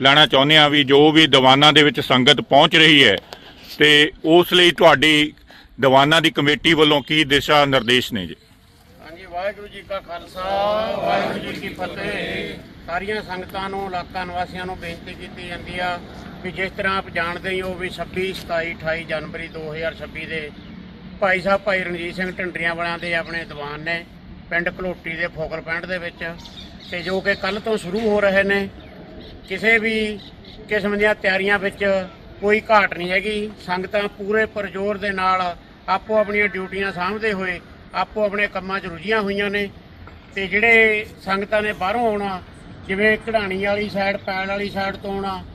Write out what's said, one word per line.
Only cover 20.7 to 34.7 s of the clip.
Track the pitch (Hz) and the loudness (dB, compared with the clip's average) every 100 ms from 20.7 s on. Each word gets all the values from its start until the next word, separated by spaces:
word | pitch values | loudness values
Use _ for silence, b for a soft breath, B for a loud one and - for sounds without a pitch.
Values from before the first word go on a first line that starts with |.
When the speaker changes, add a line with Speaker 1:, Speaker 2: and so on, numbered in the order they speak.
| - - - - - | -18 -18 -18 -14 -2
Speaker 2:
ਭਾਈ | 196 185 | 0 2
ਸਾਹਿਬ | 180 196 | 2 0
ਭਾਈ | 202 190 | 0 -2
ਰਣਜੀਤ | 175 175 175 | -4 -6 -8
ਸਿੰਘ | 175 185 | -6 -6
ਢੰਡਰੀਆਂ | 175 180 160 170 | -6 -8 -4 -4
ਵਾਲਿਆਂ | 170 170 170 | -2 -4 -4
ਦੇ | 175 | -4
ਆਪਣੇ | 170 160 165 | -4 -4 -8
ਦੀਵਾਨ | 156 147 143 147 | -10 -10 -10 -8
ਨੇ | 160 170 170 - - - - | -6 -8 -8 -20 -20 -18 -6
ਪਿੰਡ | 170 180 | -4 -4
ਘਲੋਟੀ | 180 185 170 170 | -6 -8 -8 -8
ਦੇ | 160 170 | -6 -6
ਫੋਕਲ | 151 151 160 | -6 -8 -8
ਪੁਆਇੰਟ | 156 170 175 | -8 -8 -6
ਦੇ | 180 | -8
ਵਿੱਚ, | 170 - 170 170 - - - - - | -8 -10 -12 -12 -16 -18 -20 -18 -12
ਤੇ | 175 | -8
ਜੋ | 165 190 | -4 -2
ਕਿ | 190 | -2
ਕੱਲ੍ਹ | 190 190 208 | -2 -2 -4
ਤੋਂ | 226 214 | -4 -4
ਸ਼ੁਰੂ | 175 208 | -2 -2
ਹੋ | 220 208 | 0 2
ਰਹੇ | 196 190 | 4 4
ਨੇ। | 196 196 196 - - - - - - - - | 2 0 -2 -10 -20 -20 -20 -20 -20 -18 -12
ਕਿਸੇ | 185 214 226 | -2 2 4
ਵੀ | 220 220 214 202 - - - - - | 2 0 -2 -6 -14 -20 -20 -16 -4
ਕਿਸਮ | 208 202 202 | -2 0 2
ਦੀਆਂ | 214 | 2
ਤਿਆਰੀਆਂ | 208 196 190 196 202 | 2 0 0 2 0
ਵਿੱਚ | 196 - 196 190 180 - - - | 0 -2 0 0 -2 -12 -20 -4
ਕੋਈ | 202 214 214 | 0 2 4
ਘਾਟ | 214 190 165 | 4 4 -2
ਨਹੀਂ | 180 | -2
ਹੈਗੀ। | 190 202 214 208 208 - | -2 -2 -6 -6 -10 -6
ਸੰਗਤਾਂ | 180 185 208 202 | -6 -4 -4 -4
ਪੂਰੇ | - 202 220 214 | -6 -2 -2 -2
ਪਰਜੋਰ | 220 196 | -4 -8